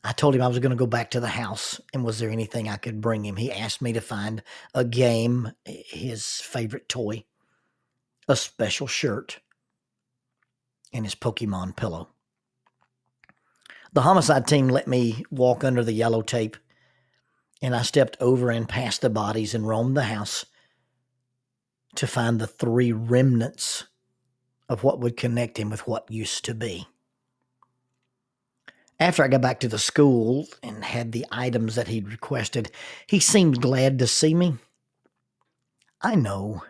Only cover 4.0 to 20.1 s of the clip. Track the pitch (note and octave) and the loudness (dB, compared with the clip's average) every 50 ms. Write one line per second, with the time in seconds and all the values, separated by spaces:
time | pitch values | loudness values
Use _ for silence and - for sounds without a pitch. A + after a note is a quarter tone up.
4 | A2 - A#2 G2+ G2+ A2 A2+ G#2+ - - - - - - _ C3 B2+ A#2+ A#2 B2 | -6 -6 -8 -6 -6 -6 -8 -8 -12 -16 -20 -20 -20 -6 _ -2 -2 0 2 2
5 | B2+ A#2+ A#2 A2+ A2+ A#2+ B2 B2 A#2 G#2+ - _ _ - - - - - - D#2+ | 4 4 4 2 2 0 0 -2 -4 -6 -10 _ _ -18 -18 -18 -18 -18 -12 -10
6 | - C3 A2+ G#2+ - - - - - - - B2 A2+ G#2+ B2+ - _ _ - B2+ | -8 -8 -8 -8 -8 -8 -8 -10 -10 -8 -6 -6 -6 -6 -8 -10 _ _ -6 -4
7 | A#2 G#2 G#2+ A2 - _ _ _ _ _ _ _ _ _ _ _ _ _ _ _ | -4 -4 -4 -8 -10 _ _ _ _ _ _ _ _ _ _ _ _ _ _ _
8 | _ _ _ _ _ - C3+ - - - _ - A2+ G#2 - - C#3+ B2+ - - | _ _ _ _ _ 0 2 2 2 -8 _ -4 -2 -2 -2 -4 -6 -6 -4 -2
9 | - C3 G2+ A2 - - - - _ _ _ _ _ _ _ _ _ _ _ _ | -2 -2 -2 -4 -8 -12 -18 -20 _ _ _ _ _ _ _ _ _ _ _ _
10 | _ _ _ _ _ _ _ _ _ _ _ _ _ _ _ _ _ _ - B2 | _ _ _ _ _ _ _ _ _ _ _ _ _ _ _ _ _ _ -10 -8
11 | A2 G2+ - _ - A#2+ G#2+ - A#2 G#2 G2 F#2 F#2 F#2 F#2 - - G2+ E2 E2 | -6 -8 -8 _ -4 -4 -4 -2 -6 -4 -4 -4 -6 -8 -6 -6 -6 -6 -6 -8
12 | E2 _ _ _ _ _ _ _ _ _ _ _ _ _ _ _ _ _ _ _ | -12 _ _ _ _ _ _ _ _ _ _ _ _ _ _ _ _ _ _ _
13 | _ _ _ _ _ _ _ _ _ _ _ _ _ - - - - - - D3 | _ _ _ _ _ _ _ _ _ _ _ _ _ -20 -20 -20 -20 0 2 4
14 | B2+ D#3 F#3+ F#3 C#3+ C3 D3+ C3+ A#2+ - D3+ C#3+ C3+ B2+ B2+ C3+ - - B2+ B2+ | 6 8 6 6 6 6 4 4 4 4 4 4 4 4 2 2 2 2 2 2
15 | A#2+ A#2 A2 A#2 - _ - B2+ B2+ B2 B2 B2 C#3 C3 B2+ B2 A#2 A2+ A2 G#2+ | 2 2 0 -4 -8 _ -2 2 4 4 4 2 0 0 0 2 0 0 0 0
16 | A#2 A#2 A2+ A2+ A2 - - A#2+ A2 A2 - - _ _ _ _ _ _ _ _ | 0 2 2 0 -2 -2 -2 -2 -2 -4 -6 -14 _ _ _ _ _ _ _ _
17 | _ _ _ _ _ _ _ _ _ _ _ _ - B2+ B2 A#2 G#2+ - - D3 | _ _ _ _ _ _ _ _ _ _ _ _ -4 -2 0 0 -2 2 4 4
18 | C3 A#2 - _ B2+ B2 C3 B2 B2 B2 A#2 A#2 A2+ - - C3 C3 A2+ - - | 2 2 0 _ 2 4 4 4 2 0 0 -2 -4 -4 -4 -4 -2 -2 -4 0
19 | - B2 G#2+ G#2+ G#2+ G#2 A2 A2+ A2 G2+ A#2+ A2+ G#2+ A2 A2 A2 A#2+ C3 C3+ C#3+ | 0 0 0 0 -2 -2 -2 -4 -4 -4 -4 -4 -2 -2 -2 0 0 0 0 0
20 | C3 G#2 | 0 -2